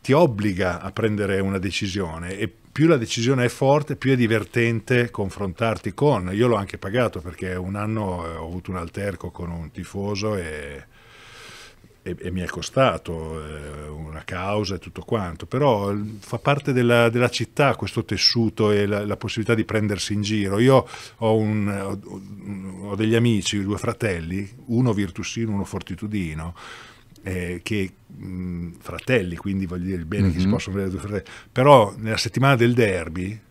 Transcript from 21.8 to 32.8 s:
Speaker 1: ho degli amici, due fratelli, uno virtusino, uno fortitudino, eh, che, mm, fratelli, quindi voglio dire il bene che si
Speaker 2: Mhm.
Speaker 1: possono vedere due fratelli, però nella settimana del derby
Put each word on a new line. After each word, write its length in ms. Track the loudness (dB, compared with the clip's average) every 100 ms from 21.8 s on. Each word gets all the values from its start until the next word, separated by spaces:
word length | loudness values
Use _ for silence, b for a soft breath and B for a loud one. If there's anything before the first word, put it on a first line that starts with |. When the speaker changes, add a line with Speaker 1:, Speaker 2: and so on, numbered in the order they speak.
| -6 -8 -10 -16 -14 -14 -12 -10 -10 -12 -8
Speaker 1:
ho 40 |
degli 200 | -2 2
amici, 480 | 4 4 4 0 -2
due 160 | -2 -2
fratelli, 680 | -2 -2 -2 -2 -4 -6 -6 -12 -2
uno 260 | 2 2
virtusino, 580 | 2 -2 -4 -8 -6 -4
uno 140 | -2
fortitudino, 920 | -4 -8 -8 -10 -6 -4 -4 -6 -8 -10 B B B B B -14
eh, 380 | -8 -6 -4 -8
che, 280 | -4 -2 -2 -6 _ -16
mm, 500 | -10 -8 -6 -6 -8 -12
fratelli, 560 | -12 -10 0 0 0 -6
quindi 280 | -4 -2
voglio 200 | -2 -4 -4
dire 100 | -4
il 80 |
bene 260 | -4 2 2
che 100 | 4
si 40 | 2
Speaker 2:
Mhm. 60 |
Speaker 1:
possono 240 | 2 -2 -4
vedere 160 | -4
due 80 | -4
fratelli, 240 | -6 -8 B B B
però 440 | 4 10 10 8 0
nella 220 | -4 -2
settimana 360 | -2 2 4
del 200 | 6 6
derby 680 | 6